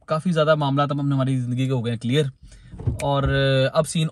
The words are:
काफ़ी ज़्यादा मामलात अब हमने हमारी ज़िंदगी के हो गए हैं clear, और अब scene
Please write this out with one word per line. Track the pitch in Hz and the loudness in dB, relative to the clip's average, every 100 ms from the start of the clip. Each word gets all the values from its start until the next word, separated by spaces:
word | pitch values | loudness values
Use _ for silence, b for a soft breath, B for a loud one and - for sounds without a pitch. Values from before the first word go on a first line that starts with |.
| - | -4
काफ़ी | 156 185 | -2 0
ज़्यादा | 160 151 156 | 2 4 2
मामलात | 143 139 143 | 2 0 0
अब | 143 | 0
हमने | 143 135 | 0 0
हमारी | 131 131 | 0 0
ज़िंदगी | 123 123 131 | -2 -2 -2
के | |
हो | 131 | -2
गए | 113 | -2
हैं | 117 | -4
clear, | 117 143 139 - - B B B - - | 0 0 0 -4 -20 B B B -6 -4
और | 143 139 135 135 135 135 135 160 | -2 0 2 2 2 2 2 0
अब | 151 | 0
scene | 165 156 | 0 -2